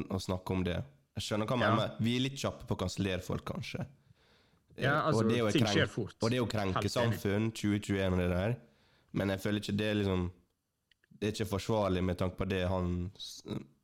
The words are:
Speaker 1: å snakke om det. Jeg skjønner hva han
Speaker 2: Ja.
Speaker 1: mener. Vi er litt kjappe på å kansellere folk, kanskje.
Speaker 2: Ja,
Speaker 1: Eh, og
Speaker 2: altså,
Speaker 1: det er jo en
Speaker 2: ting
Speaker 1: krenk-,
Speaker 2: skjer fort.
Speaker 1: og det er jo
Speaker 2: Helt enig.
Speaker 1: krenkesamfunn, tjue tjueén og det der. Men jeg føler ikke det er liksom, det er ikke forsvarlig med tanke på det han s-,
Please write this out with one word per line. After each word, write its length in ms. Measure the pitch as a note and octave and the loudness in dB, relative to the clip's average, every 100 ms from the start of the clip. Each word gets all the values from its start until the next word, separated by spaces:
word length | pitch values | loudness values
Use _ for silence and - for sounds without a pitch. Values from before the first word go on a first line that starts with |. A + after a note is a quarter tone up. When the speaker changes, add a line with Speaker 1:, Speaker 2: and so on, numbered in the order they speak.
| - | 0
Speaker 1:
å 100 | F#2+ | -4
snakke 320 | - F2+ - | -2 -4 -2
om 120 | F#2 | -2
det. 180 | F2+ E2+ - - _ - | 0 -2 -6 -14 _ -8
Jeg 60 | |
skjønner 240 | - G#2+ G#2+ | -4 -2 0
hva 120 | B2+ | 2
han 20 | |
Speaker 2:
Ja. 160 | A2+ A#2 | 2 2
Speaker 1:
mener. 200 | G2 - | 0 0
Vi 160 | A2 B2 | 0 2
er 40 | |
litt 180 | C3+ C#3 | 0 -2
kjappe 260 | G#2 - - | -4 -4 -6
på 80 | |
å 60 | G2+ | -2
kansellere 420 | F#2 - G2 F2+ | -2 0 0 -2
folk, 220 | - F#2 | -4 -6
kanskje. 420 | - - - - - - _ _ _ _ _ _ _ - | -6 -8 -6 -8 -8 -12 _ _ _ _ _ _ _ -4
Speaker 2:
Ja, 100 | C3+ | 0
Speaker 1:
Eh, 180 | D3+ D3 | 2 2
og 80 | |
Speaker 2:
altså, 140 | A2 G#2+ | 2 4
Speaker 1:
det 60 | |
er 40 | A#2+ | 4
jo 80 | A2 | 4
en 60 | |
Speaker 2:
ting 120 | A2 A2 | 4 4
Speaker 1:
krenk-, 80 | G2+ | 4
Speaker 2:
skjer 120 | G2+ | 2
fort. 260 | - G2 - | -2 -6 -2
Speaker 1:
og 80 | A2+ | 0
det 20 | |
er 40 | B2+ | 2
jo 40 | A2 | 0
Speaker 2:
Helt 80 | |
enig. 200 | G#2+ F#2+ | 0 0
Speaker 1:
krenkesamfunn, 800 | F#2 G2+ C3 A#2 G2 G#2 G2+ A2+ | 0 0 2 0 0 0 0 0
tjue 260 | - G#2 G2+ | 0 0 0
tjueén 340 | - G2 F#2+ | 0 0 2
og 40 | F2+ | 2
det 120 | F2+ | 2
der. 260 | F2+ G#2 B2 - _ _ _ _ | 2 0 -2 -8 _ _ _ _
Men 160 | - G2 | -2 0
jeg 120 | F#2+ | 0
føler 200 | G#2+ G#2 | -2 -2
ikke 160 | G#2 G#2 | -2 0
det 100 | G#2+ | 2
er 40 | G#2 | 2
liksom, 320 | G2 F#2 F2+ - _ _ _ _ _ _ _ - | 2 2 0 -6 _ _ _ _ _ _ _ -4
det 80 | G#2+ | -2
er 40 | G#2 | -2
ikke 60 | G#2 | -2
forsvarlig 500 | F#2+ - A2 G2 F2+ | -2 0 2 2 2
med 140 | F#2 F2 | 0 0
tanke 180 | F#2 - | -2 -2
på 100 | F#2+ | -2
det 180 | F#2+ F2+ | 0 0
han 440 | F#2 F2+ F2+ F2 | 0 0 -2 -4
s-, 280 | - - - - - - _ | -8 -16 -14 -8 -8 -10 _